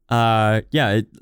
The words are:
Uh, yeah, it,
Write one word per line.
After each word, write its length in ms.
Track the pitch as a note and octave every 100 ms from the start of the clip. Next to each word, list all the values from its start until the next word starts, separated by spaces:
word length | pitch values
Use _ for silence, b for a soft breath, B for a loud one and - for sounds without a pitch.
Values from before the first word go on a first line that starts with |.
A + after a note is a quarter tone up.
| -
Uh, 540 | A#2 A2+ A2 G#2+ A2 -
yeah, 220 | D3+ A2+
it, 200 | G#2+ - -